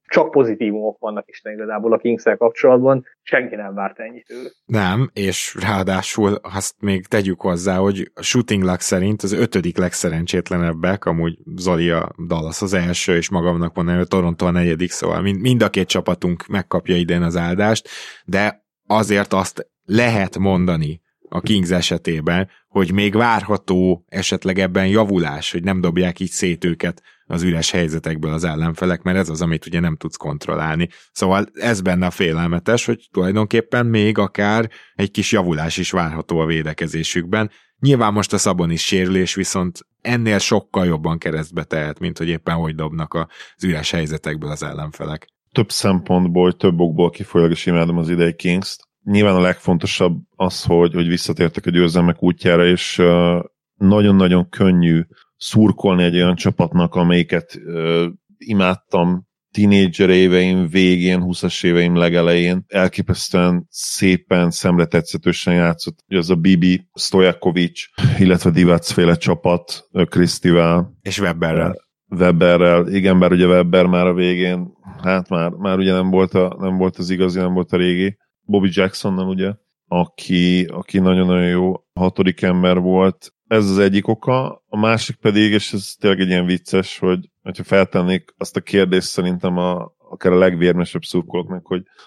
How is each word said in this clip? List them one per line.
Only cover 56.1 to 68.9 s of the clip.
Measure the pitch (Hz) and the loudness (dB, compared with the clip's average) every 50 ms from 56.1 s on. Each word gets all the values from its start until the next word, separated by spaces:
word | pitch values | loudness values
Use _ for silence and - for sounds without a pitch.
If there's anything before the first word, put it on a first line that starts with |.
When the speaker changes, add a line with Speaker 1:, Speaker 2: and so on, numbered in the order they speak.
| 87 | 2
Speaker 3:
olyan | 90 90 90 90 | 2 2 2 0
csapatnak, | 85 - - - - 87 82 - 87 87 82 - | 0 -2 -4 -2 -2 -6 -2 0 0 0 0 0
amelyiket, | 92 87 87 87 87 85 - - 85 82 - - - - | 0 2 2 2 2 2 0 -2 -4 -4 -8 -16 -18 -14
ö, | 80 85 82 80 82 85 85 85 87 92 - _ _ _ _ | -10 -8 -6 -4 -2 0 0 -2 -2 -6 -12 _ _ _ _
imádtam | - 117 110 98 95 90 92 - - _ - 92 85 87 90 90 - _ _ _ _ _ | -10 -4 -2 0 2 2 0 -2 -4 _ 0 2 2 2 0 -2 -4 _ _ _ _ _
tínédzser | _ 101 104 104 101 98 98 92 82 - 101 90 | _ 0 2 4 6 4 4 2 2 2 4 4
éveim | 92 90 92 92 90 90 92 92 92 92 92 80 | 6 6 6 6 4 4 2 2 2 0 0 0
végén, | 80 95 92 92 90 87 87 90 90 90 | 2 2 4 4 4 4 2 2 0 0
húszas | 90 90 87 - - 87 - - - | 0 -2 -4 -4 -4 -6 -4 -2 0
éveim | 90 85 87 87 87 87 | 2 2 4 2 2 2
legelején. | 85 87 85 85 87 85 85 87 87 87 87 90 92 90 - | 2 2 2 2 2 2 4 4 2 2 0 0 -2 -6 -4
Elképesztően | - 98 92 92 - - 92 - 92 - - - - 92 87 90 90 87 82 - | -2 0 0 0 0 -4 -4 -4 -4 -4 -4 -2 0 2 2 2 2 0 -2 -8
szépen, | _ - - - - - - 95 92 85 - _ 95 90 87 85 | _ -12 -10 -10 -6 -2 2 2 2 2 0 _ 0 2 2 0
szemretetszetősen | 82 - - 95 87 87 85 80 - 85 82 - - 80 - 87 85 - - 92 87 | 0 -2 0 0 2 2 2 2 0 -2 -2 -2 -8 -4 -2 -2 -2 -2 -2 0 2
játszott. | 87 87 85 82 82 - 87 82 - _ _ | 2 2 2 0 -2 -6 -12 -14 -14 _ _
Ugye | 98 92 | -2 -2
az | 82 85 | 0 0
a | 92 | 0
Bibi, | 82 82 95 95 85 87 90 92 90 - _ _ | 2 4 4 4 4 4 2 2 0 -2 _ _
Stojakovic, | - - - - 95 92 90 87 - - 92 82 90 87 85 - - - - _ - - - - - | -10 -8 -2 2 4 4 4 2 0 -2 -2 0 0 -2 -2 -4 -8 -16 -14 _ -2 0 0 2 4
illetve | 98 92 92 85 - 92 | 4 4 4 4 2 2
Divac | 82 87 90 87 87 85 - - | 2 4 4 4 4 2 0 -2